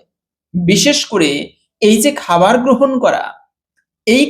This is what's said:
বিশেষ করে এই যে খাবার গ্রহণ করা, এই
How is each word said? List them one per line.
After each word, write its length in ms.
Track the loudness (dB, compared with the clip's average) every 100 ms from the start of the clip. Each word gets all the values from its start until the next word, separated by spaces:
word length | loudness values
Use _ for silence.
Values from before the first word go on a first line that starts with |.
| _ _ _ _ _
বিশেষ 520 | -4 0 2 0 -2
করে 240 | -2 -2 -2 -2 -8 _ _ -2
এই 160 | 2 2
যে 100 | 0
খাবার 400 | -2 -2 0 2 2
গ্রহণ 340 | 0 0 0 0
করা, 260 | -2 -2 -6 -14 _ _ _ _ _ _ 0
এই 160 | 0